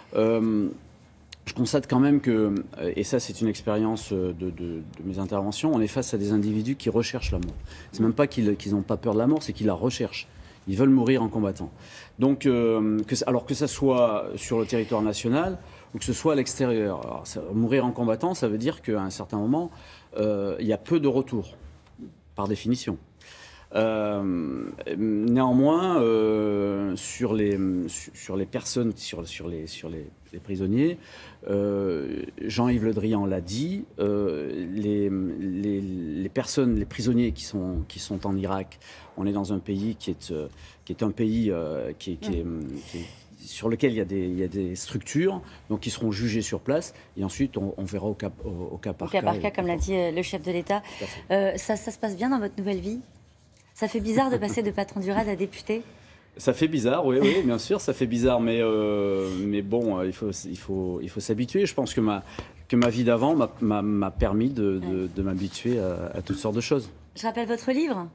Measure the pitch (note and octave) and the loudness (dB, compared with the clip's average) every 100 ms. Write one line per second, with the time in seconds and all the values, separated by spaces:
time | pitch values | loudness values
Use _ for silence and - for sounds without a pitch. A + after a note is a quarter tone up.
0 | - - A2 A2+ A2+ G#2+ G2 - - - | -4 2 4 4 2 2 0 -4 -14 -20
1 | - - - - - - A#2+ D3 - B2+ | -20 -20 -20 -16 -10 -2 2 2 2 4
2 | C#3+ D3 C3 A2 G#2 G2 - - E2+ - | 6 6 4 4 4 2 -4 -4 -4 -2
3 | G#2 B2+ - F#2+ A2+ G2+ - G#2+ A2 A2 | 0 0 -2 -2 -2 0 0 0 2 0
4 | - G2 F#2 E2 F#2 E2 F2 E2 D2+ - | -2 -2 0 -2 -6 -6 -6 -6 -10 -10
5 | F2 F#2+ F#2+ G2+ G2 - D#3 C3+ G#2+ C3+ | -8 -4 -2 0 -2 0 2 2 2 0
6 | A#2+ G#2+ G2+ G#2+ G#2 G#2+ A2 C#3 A#2+ G#2+ | -2 -2 2 2 2 0 -2 -2 0 2
7 | A#2 B2 - - F2 - - - - - | 0 -2 -2 -2 -4 -8 -12 -16 -14 0
8 | A2+ A2+ C#3+ - G#2+ G2+ G2+ G2+ F#2+ G#2+ | 2 4 2 2 2 0 0 -2 0 -2
9 | A#2+ G#2 B2 D3+ - - G#2 F2 B2+ - | 0 2 4 2 0 -2 0 2 0 -2
10 | A2+ - - - - - - F#2+ C3+ C3 | -4 -6 -14 -18 -20 -14 -4 4 6 6
11 | A#2 C3 A2 A2 G#2 F#2+ E2 - - - | 6 4 2 0 0 -2 -8 -12 -18 -18
12 | - - C3 C3+ C#3+ A#2+ A#2 A2+ G#2+ G#2+ | -18 2 2 4 4 4 4 4 4 2
13 | G#2 B2+ - B2 - C3 C#3+ - C#3 B2+ | 0 0 2 0 0 -2 -2 2 4 6
14 | A#2+ G#2 G2 - - A#2 G#2+ A#2 G#2 A2+ | 6 4 -2 -6 -2 0 2 0 2 2
15 | G#2+ G#2 A#2+ C3+ F3+ F#3 - - - G#2+ | 2 0 0 2 2 -2 -10 -20 -14 -6
16 | - A#2 D#3+ C#3+ B2+ - B2+ A2+ G#2 E2 | -2 0 2 2 0 0 2 2 2 -2
17 | A#1+ B1 - - E2+ G#2+ A#2 C3+ B2 A#2+ | -4 -8 -8 -8 -2 0 4 4 2 2
18 | A#2 A2 F3 F#3 A#2 G#2+ B2 - - G#2+ | 0 2 0 0 0 2 0 -2 -2 -2
19 | F#2+ G2 G2+ G#2+ G#2+ D3+ E3+ - - - | -2 -6 -4 -2 2 2 0 -8 -20 -20
20 | - - G#2+ G2+ G2 E2 A2 G#2+ - E3 | -12 -2 0 2 -2 -2 0 0 2 2
21 | C#3 B2+ C3 A2+ F#2 - - - - - | 4 2 0 -2 -6 -12 -20 -20 -20 -18
22 | - - - - G2+ G#2 G#2+ B2 - E2 | -18 -18 -14 -4 -2 -2 0 -2 -2 -6
23 | - - - - - - - G#2+ A2 A2 | -10 -20 -20 -20 -20 -20 -6 0 2 2
24 | G#2 G#2 G2 F2 D2+ B1+ G1+ - - F2+ | 0 0 0 -2 -2 -4 -8 -10 -8 -2
25 | A2 G#2 A2+ B2 B2+ B2+ C#3 D#3+ F#3 E3+ | 0 2 4 4 6 6 6 4 4 4
26 | A#2 A2+ A2 G#2+ G#2+ G2+ G2+ G2 G2+ F#2 | 4 4 4 4 2 2 0 0 -2 -4
27 | - - B2 A2 G#2 G2 F#2+ F2+ E2 - | -6 -4 -2 2 2 2 2 0 -2 -6
28 | - - - F#2+ F#2 A#2+ - C3 A#2 G2+ | -10 -16 -6 -4 -4 -4 -4 0 0 -2
29 | - E2+ E2+ - E2+ E2+ D#2+ - E2 E2 | -8 -10 -10 -10 -8 -8 -8 -10 -10 -10
30 | C#2+ - - F2 - F#2+ F#2+ A2+ D#3 F3 | -12 -18 -18 -16 -8 -2 2 2 2 0
31 | - - - - - G2+ G2+ G2+ G2 E2 | -10 -20 -20 -14 -2 0 2 0 0 -2
32 | C2+ - - - G2+ A2 B2 B2 A2 G#2+ | -2 -6 -8 -8 -4 2 4 4 2 0
33 | G#2+ G#2+ G2 F#2+ F2 G#2+ D#3+ G3 - - | 2 2 2 0 -2 -4 -2 -4 -8 -2
34 | G2+ G#2 F#2 D2+ D2 D#2 F2 G2+ G#2 G#2 | 0 2 0 -2 -4 -4 -4 -2 0 2
35 | G2+ F#2+ F#2 - F#2+ F#2 G#2 G2 G2 F#2 | 2 0 -2 -2 -4 -2 0 -2 -2 -4
36 | E2 D2+ F#2+ - A#2+ - B2+ A2 G2+ - | -4 -4 -2 -2 -2 2 4 2 0 -2
37 | A#2 A#2+ A#2+ - - G#2 F#2 F2 - - | 2 4 2 0 -6 -4 -2 -2 -4 -8
38 | - G2 G2+ F#2+ F#2+ F#2+ F#2+ - - - | -6 -4 0 0 0 -2 -4 -12 -20 -20
39 | - - G2 G2+ G2 G2+ F#2+ G2 G#2+ G#2+ | -16 -4 -2 0 -2 -4 -2 -4 -2 -4
40 | - E2 - D#2+ D2 - - - - F2 | -6 -6 -6 -6 -6 -12 -20 -20 -10 -2
41 | G#2+ G#2 A2+ A2+ G#2+ E2+ D#2 D2+ A#1 D2+ | -2 0 0 2 2 0 -2 -4 -6 -8
42 | - D#2+ - E2+ E2+ E2 C#2 C#2+ - E2+ | -8 -6 -4 -4 -2 -4 -6 -10 -10 -10
43 | E2+ - - - - - A2+ A2+ C#3 A2 | -10 -14 -20 -20 -14 -10 -8 0 0 2
44 | F2+ G2 F2+ F2+ F#2 F#2+ F#2 F#2 - G#2+ | -2 -2 -2 -2 -2 -2 -4 -4 -6 -6
45 | - C#3+ F#3 F#3+ - - - G#2+ A2+ - | -4 0 0 -2 -8 -18 -6 -4 -4 -2
46 | A2+ G2 A#2 A2 G#2 G#2+ - D3+ F3 - | -2 -2 0 0 -2 -4 0 -2 -2 -12
47 | - - F#2+ - C3+ G#2 G2 - F#2+ G2 | -16 -6 -4 -2 -2 -2 -4 -4 -6 -4
48 | G2+ G2+ G2+ - G#2 F2 F2+ F2 G#2 F2+ | -4 -4 -6 -8 -8 -8 -8 -8 -8 -6
49 | F3+ G3 - - G#3 G3+ F3+ E3 F#3 F#3+ | -2 0 2 0 -2 -2 -2 0 0 0
50 | F3 D#3+ F3+ F#3+ D#3+ F3 F3 G3+ G3+ - | 0 0 -4 -4 -4 -4 -2 -2 -4 -10
51 | - - - G3 G3 - - G#3 - - | -10 -10 0 2 2 0 -2 -2 -4 -4
52 | A3 F3+ B3 C4+ G3+ - G3 F#3+ F#3 A#3 | -4 -2 0 0 0 -4 -2 -2 -4 -6
53 | - - - _ _ - - - G#3+ A3+ | -10 -20 -20 _ _ -20 -20 -4 -2 0
54 | G#3 A3+ C4+ B3 G3+ A3 G#3 G3 G3 G3+ | 2 2 2 2 0 0 0 0 -2 -2
55 | F#3 G3 G#3+ F#3 F#3+ - - A3 A#3 - | 0 0 0 0 -4 -6 -4 -4 -4 -16
56 | - - _ - - B2 D#3 D#3 A2+ D3+ | -20 -20 _ -2 0 2 2 2 2 2
57 | C#3+ A#2 C3+ F3+ C#3 A2+ - G3+ - - | 4 6 6 4 2 0 0 -2 0 0
58 | B2 A#2 B2+ B2 A#2 A#2 A2+ A2 G#2+ G#2 | 0 2 4 4 4 4 4 4 2 2
59 | G2+ F#2+ F#2+ F#2 G2+ G#2 G2 A#2 A#2 F#2 | 2 2 0 -2 0 0 0 0 0 0
60 | F#2 F#2 G#2+ F#2 - F#2 - F#2+ F#2 F2+ | -2 -2 -4 -4 -8 -10 -6 -4 -2 -4
61 | F2+ G2+ - G#2+ B2 F#3+ G3+ - A#2+ - | -6 -6 -2 -2 0 0 0 0 -2 2
62 | A2 G2+ - - - - - A#2+ A#2+ A2+ | 2 0 -4 -12 -14 -18 0 4 4 4
63 | A#2 A#2 A2+ C3+ A2+ - A2+ G#2 G#2 G2+ | 4 4 4 4 2 0 0 2 2 0
64 | F#2+ - A2 G#2 B2 C3 G2+ F#2+ F2+ F#2 | 0 0 2 4 2 2 0 0 0 -2
65 | F#2 F2+ F#2+ F#2 F#2+ - A#2+ A#2+ F#2 E2+ | -2 -2 -2 -2 -4 -4 -2 0 0 -2
66 | E2+ - F2+ G2 A2 G#2+ A#2 C#3+ G#2 - | -4 -6 -6 -4 -2 -2 0 0 0 -12
67 | - - A3+ A#3 A3+ A#3 B3+ C4 D#4+ G3+ | -20 -6 -4 -4 -2 -2 0 0 0 -2
68 | E3+ | -4